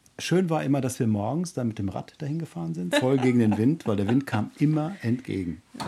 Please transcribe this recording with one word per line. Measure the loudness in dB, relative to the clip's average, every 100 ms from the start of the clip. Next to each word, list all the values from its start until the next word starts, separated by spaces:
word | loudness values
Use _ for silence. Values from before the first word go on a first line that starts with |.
| _ -10
Schön | 0 2 2
war | 0
immer, | 2 0
dass | 0 0
wir | 0
morgens | 2 0 -2 -4
dann | -4 -4
mit | -2
dem | -4
Rad | -6 -10 -10
dahin | -6 -6
gefahren | -6 -8 -6 -4
sind, | -2 0
voll | 2 2
gegen | 4 4
den | 4 4
Wind, | 2 2 0
weil | 0
der | 2
Wind | 2 2
kam | -2 -2 0
immer | 2 2 -2 -4
entgegen. | -2 -2 -4 -6 -4 -8 _ -10